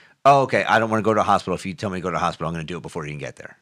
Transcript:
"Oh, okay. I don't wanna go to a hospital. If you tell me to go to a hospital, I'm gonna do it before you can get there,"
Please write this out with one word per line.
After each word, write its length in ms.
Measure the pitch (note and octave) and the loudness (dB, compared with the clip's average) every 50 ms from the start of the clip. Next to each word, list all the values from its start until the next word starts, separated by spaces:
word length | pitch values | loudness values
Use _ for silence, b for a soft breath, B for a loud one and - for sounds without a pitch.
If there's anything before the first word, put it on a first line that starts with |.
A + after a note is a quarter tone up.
| B B B B - | B B B B 4
"Oh, 180 | C#3 C#3+ C3+ | 6 6 6
okay. 200 | C3+ - B2 G2+ - | 4 2 0 0 2
I 140 | - G#2 A2+ | 2 2 2
don't 120 | A2+ A2 | 2 2
wanna 120 | A2 A2 | 0 0
go 100 | F#2+ A2 | 2 2
to 80 | G#2+ G#2 | 2 2
a 40 | F2+ | 4
hospital. 300 | G#2 G2 F2+ - F#2+ F2 | 2 2 2 2 -2 -6
If 100 | - - | -4 -6
you 80 | G2 E2+ | -10 -8
tell 160 | - A2 G2+ | -6 -6 -6
me 80 | F#2 F2+ | -6 -4
to 40 | |
go 80 | E2+ F#2 | -4 -4
to 60 | E2 | -2
a 40 | D#2 | 0
hospital, 260 | E2+ E2+ E2 - E2 D#2+ | -2 -2 -2 -4 -6 -6
I'm 60 | E2+ | -6
gonna 80 | E2 D#2+ | -6 -8
do 120 | E2 F2 D#2+ | -8 -10 -10
it 40 | |
before 220 | E2+ E2 - E2+ D2+ | -12 -10 -10 -10 -10
you 60 | D2 | -10
can 80 | D2+ C#2+ | -10 -10
get 160 | C2+ A#1+ - | -12 -12 -14
there," 220 | - - - - _ | -16 -20 -20 -20 _